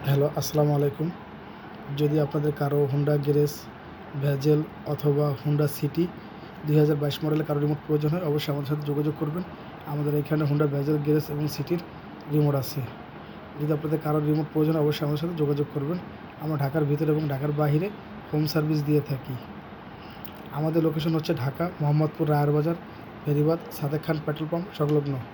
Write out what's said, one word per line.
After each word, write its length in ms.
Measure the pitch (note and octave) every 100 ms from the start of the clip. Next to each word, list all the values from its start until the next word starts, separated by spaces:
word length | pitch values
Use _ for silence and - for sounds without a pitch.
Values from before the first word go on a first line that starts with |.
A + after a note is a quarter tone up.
| C#3+
হ্যালো, 200 | C#3 D3 D3
আসসালামু 360 | C#3+ D3+ D3 C#3+
আলাইকুম। 300 | C#3+ C#3 D#3+ - - - - - - - - C#3+
যদি 160 | D3 D3+
আপনাদের 320 | C#3+ D#3 D3+ D3
কারো 180 | C#3+ D3 C#3+
Honda 220 | C#3+ D3 D3 C#3+
Grace, 320 | D3 D3 - - - - - - C#3+
ভেজেল 380 | C#3 C#3 C#3+ D3+ D#3 - -
অথবা 400 | D3 D3+ C#3+ D3 C3
Honda 240 | D3+ D3 D3 -
City 280 | D3 D#3+ F3 - - - - - D3+
দুই 100 | D3+
হাজার 160 | D3+ D3
বাইশ 200 | D3 -
মডেলের 240 | D#3 D3+ D3+
কারো 100 | D3
রিমোট 200 | D3 D3+ -
প্রয়োজন 240 | D3+ D3+
হয়, 120 | E3+ E3+
অবশ্যই 200 | D3 D3+
আমাদের 160 | C#3+ C#3
সাথে 140 | D3+ D3
যোগাযোগ 240 | C#3+ D3+ D3
করবেন। 220 | D3+ E3 F#3 - - - -
আমাদের 200 | D3 D3 D3
এখানে 220 | C#3+ D#3 D3
Honda 160 | D3 D3+
ভেজেল, 240 | C#3+ C#3 D3+ D3
গ্রেস 200 | D3+ D3
এবং 100 | D3 D3+
সিটির 320 | D3 C#3 E3+ - - - - -
রিমোট 220 | D3+ D3
আছে। 260 | C#3 B2 C#3+ A#2+ - - - - - - D3
যদি 120 | D3+
আপনাদের 260 | D3 D3+ D#3
কারো 140 | D3+ D3+ D3+
রিমোট 180 | D3+ D3+
প্রয়োজন 220 | D#3 D#3
হয়, 80 | D#3+
অবশ্যই 200 | D3 D3 D3
আমাদের 140 | D3
সাথে 140 | E3+ E3+
যোগাযোগ 240 | D3 C#3+ C#3+
করবেন। 240 | D3+ C#3 F3+ - - - -
আমরা 140 | D3+ D3+
ঢাকার 200 | C#3 D#3 D3
ভিতরে 200 | D3 D#3
এবং 100 | D3+ D3+
ঢাকার 200 | C3+ D3
বাইরে 340 | D3 D3+ D3+ G3 - - - -
হোম 140 | D3+ D3+
সার্ভিস 340 | D#3+ D#3 D3+ D3
দিয়ে 140 | D3+ -
থাকি। 240 | C3 - B2+ - - - - - - - - - - - C#3+
আমাদের 220 | D#3 E3 D#3+
লোকেশন 260 | D#3 D#3+
হচ্ছে 180 | D#3+ D#3 C#3+
ঢাকা, 200 | C3 - F3 -
মোহাম্মদপুর, 460 | D3 D3+ D#3 - D#3
রায়ের 200 | D3 D3 D3
বাজার, 200 | D#3 E3+ - - - - D3+
বেরিবাদ, 320 | D3 D3+ E3+ - -
সাদেক 260 | C#3+ D3+ D#3+
খান 100 | D#3 D#3
পেট্রোল 220 | D3 D#3
পাম্প 140 | E3+ F3 -
সংলগ্ন। 360 | D3 D3+ C#3+ C3+ A2+